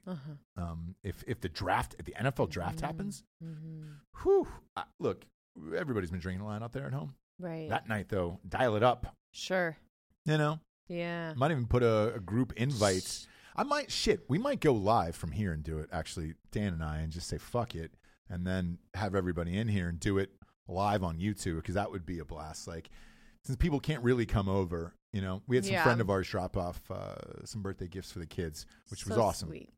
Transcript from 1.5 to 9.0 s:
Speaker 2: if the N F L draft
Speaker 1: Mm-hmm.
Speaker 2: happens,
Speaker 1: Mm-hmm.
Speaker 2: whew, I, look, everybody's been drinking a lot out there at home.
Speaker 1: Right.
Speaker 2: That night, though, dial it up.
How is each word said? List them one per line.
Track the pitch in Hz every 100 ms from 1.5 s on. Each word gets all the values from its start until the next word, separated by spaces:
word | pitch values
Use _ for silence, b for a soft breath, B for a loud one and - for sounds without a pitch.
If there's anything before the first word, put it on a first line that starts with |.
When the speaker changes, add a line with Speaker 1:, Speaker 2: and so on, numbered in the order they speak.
| - 92 113 - -
Speaker 2:
if |
the | -
N | - 131
F | 139
L | 117
draft | - 92 160
Speaker 1:
Mm-hmm. | 147
Speaker 2:
happens, | 165 202 - - -
Speaker 1:
Mm-hmm. | 165 156 160 156 156 147 _ -
Speaker 2:
whew, | 359 392 - - - -
I, | - -
look, | 120 92 - _ _ - 78 82
everybody's | 156 107 85
been | 90
drinking | 92 92
a | 107
lot | 107
out | 113
there | 131 139
at |
home. | 135 151 - _ -
Speaker 1:
Right. | 175 160 160
Speaker 2:
That | 139 -
night, | 107 87
though, | 101 87 85 90
dial | - 123 104
it |
up. | 123 117